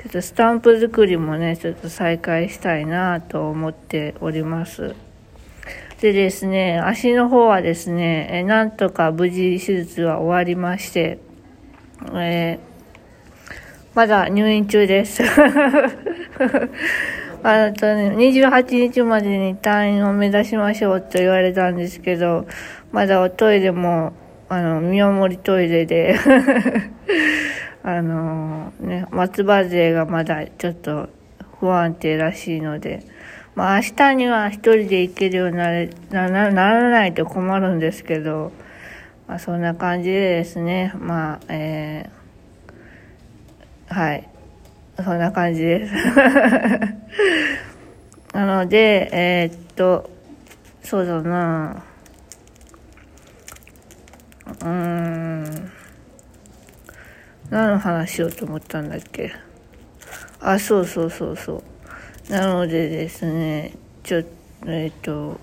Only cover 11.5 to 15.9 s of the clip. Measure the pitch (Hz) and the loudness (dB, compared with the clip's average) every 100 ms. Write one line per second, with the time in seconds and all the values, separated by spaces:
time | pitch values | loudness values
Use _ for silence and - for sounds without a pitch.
11.5 | - - - - - - 180 170 170 170 | -20 -20 -20 -20 -18 -10 -6 -4 -2 -2
12.5 | 170 - - - - - - - - - | -6 -12 -20 -20 -20 -20 -20 -20 -20 -20
13.5 | - - - - - 220 208 - 202 214 | -20 -20 -20 -2 2 4 4 2 2 2
14.5 | 214 208 208 196 196 202 - 247 - 285 | 2 2 4 4 4 2 -2 2 6 6
15.5 | 285 277 285 269 | 6 4 4 2